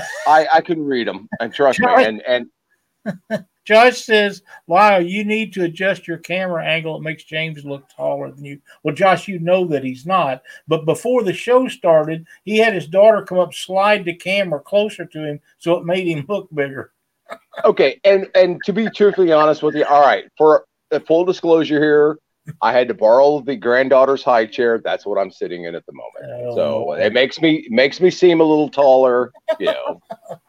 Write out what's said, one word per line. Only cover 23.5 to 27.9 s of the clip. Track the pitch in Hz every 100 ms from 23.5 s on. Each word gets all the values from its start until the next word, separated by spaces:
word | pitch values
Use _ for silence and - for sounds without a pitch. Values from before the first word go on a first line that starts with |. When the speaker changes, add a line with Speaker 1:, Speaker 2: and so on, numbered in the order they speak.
Speaker 1:
granddaughter's | 123 117 123 131 131 131 135
high | 139 120 110
chair. | - 120 113
That's | - 92 101
what | 98
I'm | 95
sitting | - 95 87
in | 85 85
at | -
the |
moment. | 69 57 - - 62 123
Speaker 2:
Oh, | 113
Speaker 1:
So | 76 69
Speaker 2:
Lord. | 69 76
Speaker 1:
it | 104
makes | 120 135 -
me, | 160 156 -
makes | 113 139